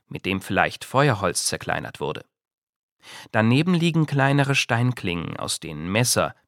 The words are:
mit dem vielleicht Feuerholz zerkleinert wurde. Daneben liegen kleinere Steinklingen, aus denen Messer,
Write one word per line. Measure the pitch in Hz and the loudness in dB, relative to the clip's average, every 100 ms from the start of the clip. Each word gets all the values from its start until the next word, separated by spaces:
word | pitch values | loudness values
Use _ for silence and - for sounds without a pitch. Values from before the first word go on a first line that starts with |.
| _ | _
mit | - | -10
dem | 92 95 | -4 -4
vielleicht | - 92 78 - | 0 0 0 -2
Feuerholz | - 127 147 104 95 - | -2 2 2 2 -2 -2
zerkleinert | - - - 82 - - | -4 -4 -4 -6 -6 -8
wurde. | 73 78 - _ _ _ _ _ _ _ - - - | -8 -8 -14 _ _ _ _ _ _ _ -20 -20 -2
Daneben | 113 110 127 165 | 2 4 4 4
liegen | 175 170 160 151 | 2 4 2 2
kleinere | 143 139 143 139 | 2 2 4 2
Steinklingen, | 139 - 117 123 120 95 85 82 50 | 0 0 0 0 0 -4 -4 -6 -8
aus | - - | -6 -6
denen | 80 76 85 | -8 -8 -2
Messer, | 104 120 - 78 - | 0 2 2 0 -4